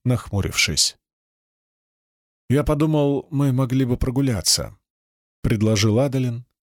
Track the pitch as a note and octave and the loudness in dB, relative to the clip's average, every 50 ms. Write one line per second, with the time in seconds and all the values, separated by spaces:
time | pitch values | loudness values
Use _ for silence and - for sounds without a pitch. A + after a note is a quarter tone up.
0 | _ B2 B2 A2 - - - G2 F#2+ - - - - - D#2 - - - - _ | _ -2 -2 -2 -4 -4 -4 -4 -4 -2 -2 -2 -2 -2 0 0 -2 -2 -4 _
1 | _ _ _ _ _ _ _ _ _ _ _ _ _ _ _ _ _ _ _ _ | _ _ _ _ _ _ _ _ _ _ _ _ _ _ _ _ _ _ _ _
2 | _ _ _ _ _ _ _ _ _ _ A#2+ C#3+ C#3+ C#3 D3+ C#3+ D#3 D#3 D#3 D3+ | _ _ _ _ _ _ _ _ _ _ 0 0 2 2 0 2 2 2 2 2
3 | C#3+ C#3+ C#3+ C3+ - - - C3+ C#3+ C#3 B2 B2+ C3+ A#2+ C3 C3 C3+ A#2+ B2 - | 2 2 0 -2 -4 -4 -2 0 0 2 2 0 0 0 0 0 0 0 0 -2
4 | - C3+ A#2+ C3+ C#3 C3 A#2 F#2 - - - - C2 G#1 - _ _ _ _ _ | -2 -2 0 0 0 0 0 -2 0 0 -2 -2 -2 -8 -12 _ _ _ _ _
5 | _ _ _ _ _ _ _ _ - A2 A#2+ G2+ G#2+ A2 A2 G2 G#2+ A2+ G#2 A#2 | _ _ _ _ _ _ _ _ -2 -2 0 2 2 2 2 2 2 2 2 2
6 | C#3 C#3+ B2+ C3+ B2+ B2 A#2+ A#2+ B2 _ _ _ _ _ _ | 0 0 0 -2 -2 -4 -4 -8 -12 _ _ _ _ _ _